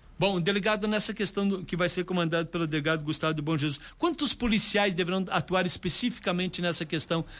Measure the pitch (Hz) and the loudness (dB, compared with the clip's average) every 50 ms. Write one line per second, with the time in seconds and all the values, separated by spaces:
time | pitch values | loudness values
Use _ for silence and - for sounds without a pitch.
0 | - - - - 170 202 196 180 165 190 202 202 185 226 214 208 202 214 214 214 | -20 -18 -4 0 0 2 2 2 2 2 0 2 2 2 0 2 0 0 0 2
1 | 208 - 208 - 208 180 - 202 202 196 196 185 180 - - 165 180 175 - - | 0 0 0 0 -2 -2 0 0 0 0 0 -2 -4 -6 -2 0 0 2 2 0
2 | 175 - 185 180 170 160 165 165 170 165 - 175 170 156 151 156 147 160 160 160 | -2 -2 0 0 0 2 0 0 0 -2 -2 -2 -2 0 0 0 0 0 0 0
3 | 151 147 156 - - 160 160 151 147 151 165 151 143 156 139 - - - - - | 0 -2 -2 0 0 -2 -2 -2 -2 -2 0 0 0 0 -2 -4 -6 -12 -6 -2
4 | - 349 311 - 302 247 - - 240 240 214 208 - - - 208 202 208 180 165 | 0 0 0 2 0 0 0 0 0 2 2 4 4 4 4 4 2 2 2 0
5 | 180 165 185 190 190 - - 180 - - 175 185 180 180 - - - 185 - - | -2 0 0 -2 -2 -2 -2 -2 -2 0 0 2 2 2 0 0 0 0 2 2
6 | - 247 240 - - 202 180 175 180 180 175 - 175 175 160 - 170 151 - 156 | 2 0 -2 -2 -2 -2 0 0 0 -2 -2 -2 0 0 0 0 -2 -2 -2 -2
7 | - - 170 165 160 - - - | 0 0 0 -2 -2 -4 -8 -16